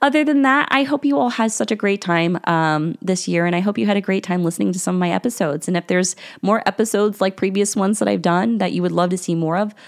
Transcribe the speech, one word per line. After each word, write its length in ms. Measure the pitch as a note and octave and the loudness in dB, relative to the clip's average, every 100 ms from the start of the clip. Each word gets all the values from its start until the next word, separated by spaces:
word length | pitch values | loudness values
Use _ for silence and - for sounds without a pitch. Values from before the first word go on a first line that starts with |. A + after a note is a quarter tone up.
other 220 | C#4 D4+ | 2 2
than 180 | D4+ C#4+ | 2 4
that, 260 | C4+ C#4 - | 4 2 2
I 140 | C4+ | 0
hope 200 | C#4 C#4+ | 0 0
you 140 | C#4+ C#4+ | 0 2
all 120 | B3 | 0
had 200 | A#3+ A3+ | 0 -2
such 220 | - A3 | 0 -2
a 40 | G#3+ | 0
great 240 | G3+ G3+ | 0 0
time, 380 | F3+ E3+ E3+ F3+ | 0 0 2 0
um, 520 | - E3 D#3+ D3+ D#3+ - | 0 2 2 2 -2 -4
this 240 | F#3 F#3 - | -4 -2 -2
year, 180 | E3+ | 0
and 120 | F3 F3 | 0 0
I 40 | |
hope 160 | G3+ G3+ | 0 0
you 100 | G#3 | 0
had 100 | G3+ | 0
a 40 | |
great 220 | F#3+ F#3+ | 0 -2
time 220 | - F3+ | -2 -2
listening 280 | E3+ - G3+ | -2 0 -2
to 60 | F3+ | -2
some 160 | - | -2
of 60 | F3+ | 0
my 100 | F3 | 0
episodes. 560 | F#3 B3 - E3 D#3+ - | 0 -2 -2 -2 -2 -2
And 100 | F3 | -4
if 120 | F3 | 0
there's 260 | F3+ F#3 - - - | 0 0 -4 -14 -6
more 200 | F#3+ A3 | -2 0
episodes 560 | - - A3 G3+ G#3 G3+ | 0 -2 0 0 0 0
like 160 | G3 F#3+ | -4 -2
previous 380 | G3 F#3+ G3+ | -2 0 0
ones 240 | G#3+ F#3+ G#3 | 0 0 0
that 80 | G#3 | 0
I've 160 | F#3+ | 0
done 360 | E3+ F3 A3+ A3+ | 2 2 0 0
that 140 | F#3 | -2
you 100 | F3 | -2
would 100 | F3+ | -2
love 180 | E3+ F3+ | 0 0
to 80 | F#3 | 0
see 160 | F3+ | -2
more 220 | E3 D#3+ F3 | -2 0 0
of, 180 | G#3 - | -2 -8